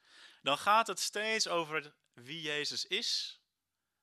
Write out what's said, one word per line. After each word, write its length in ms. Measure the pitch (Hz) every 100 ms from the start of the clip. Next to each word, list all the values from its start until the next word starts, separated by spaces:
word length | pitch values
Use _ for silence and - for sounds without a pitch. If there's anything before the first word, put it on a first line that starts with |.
| _ - - -
dan 160 | - 143
gaat 280 | 202 220 220
het 140 | 180
steeds 480 | - 208 220 220 185
over 440 | 175 156 156 147 _ _
wie 280 | - 123 165
Jezus 460 | 151 147 143 123 -
is, 540 | 196 233 - - - _ _ _ _ _ _